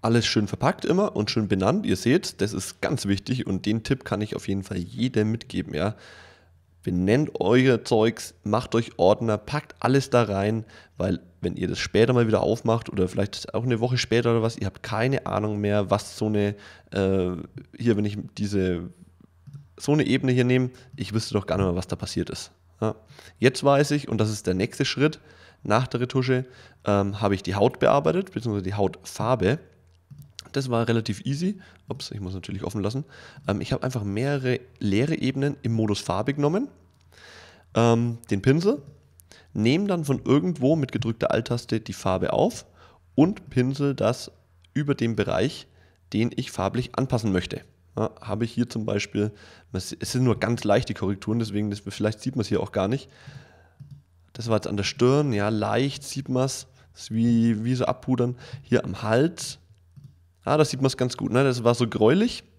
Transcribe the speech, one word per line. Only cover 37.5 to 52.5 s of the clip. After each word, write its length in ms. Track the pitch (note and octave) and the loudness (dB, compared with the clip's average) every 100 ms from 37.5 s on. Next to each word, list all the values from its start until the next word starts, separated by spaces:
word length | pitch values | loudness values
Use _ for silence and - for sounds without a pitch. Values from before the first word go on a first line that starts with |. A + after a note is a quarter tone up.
| - _ | -20 _
ähm, 460 | - A#2 A#2 A#2+ A2+ - | 2 4 4 2 -4 -4
den 120 | G2+ | 0
Pinsel, 400 | B2+ C#3+ G3 C#4+ - - _ _ - - _ | 4 4 4 0 -4 -20 _ _ -20 -20 _
nehme 340 | - G#2+ D3+ G3+ | 0 2 4 2
dann 180 | F3 D3 | -2 0
von 160 | C3 | -2
irgendwo 540 | - D3 F3+ D#3 C3 D#3+ | 2 2 2 0 2 2
mit 140 | C3+ | 0
gedrückter 400 | A#2 A2+ A2+ - | -2 -4 -2 0
Alt-Taste 480 | - A#2 A#2+ - A2 | 0 0 -4 -2 -6
die 120 | A2 | -4
Farbe 380 | G2 - F#2 F2+ | -6 -2 0 0
auf 340 | - F3 - - _ - _ _ - | 2 2 0 -16 _ -20 _ _ 2
und 340 | D#3+ G#3+ - | 2 2 -4
pinsel 460 | - B2+ C3+ C#3+ C3 | 0 0 0 -2 0
das 360 | G2+ A#2+ - _ _ _ _ | 0 0 -8 _ _ _ _
über 220 | - D3 C#3 | -6 -2 0
den 200 | A#2 A2 | 0 0
Bereich, 520 | G2+ - A#2+ - - _ _ _ _ | 0 2 0 -4 -18 _ _ _ _
den 180 | G#2 A#2 - | 0 0 -2
ich 160 | C3+ | -8
farblich 440 | - F#2+ A2+ B2 - | -2 -2 -2 -4 -4
anpassen 360 | C3+ B2 G#2+ | -2 0 0
möchte. 280 | F#2 F2+ - - _ _ - | 0 -2 -10 -14 _ _ -4
Ja, 140 | G#2+ - | -4 -6
habe 240 | A#2 G#2 A2+ | -8 -4 -4
ich 60 | |
hier 180 | A#2+ A#2+ | -2 -4
zum 160 | A#2 G#2+ | -4 -4
Beispiel, 460 | G2+ - G#2+ G#2 G#2+ - - _ | -4 -4 -2 -2 -4 -20 -20 _
es 160 | F#2 - | -8 -8
sind 340 | - - B2+ | -10 -6 0
nur 160 | B2+ G#2 | 2 2
ganz 240 | - A#2 | 0 -2
leichte 300 | G#2 G2+ B2 | 2 2 2
Korrekturen, 460 | G#2 F#2+ G2 - A2+ | -4 -4 -4 -2 -2
deswegen, 300 | A2 G2+ G#2 | -2 -2 -4
das, 120 | G2+ - | -4 -8
vielleicht 360 | - G#2+ A2 | -2 -2 -2
sieht 140 | - C#3 | -6 -4
man's 120 | |
hier 140 | G#2 | 0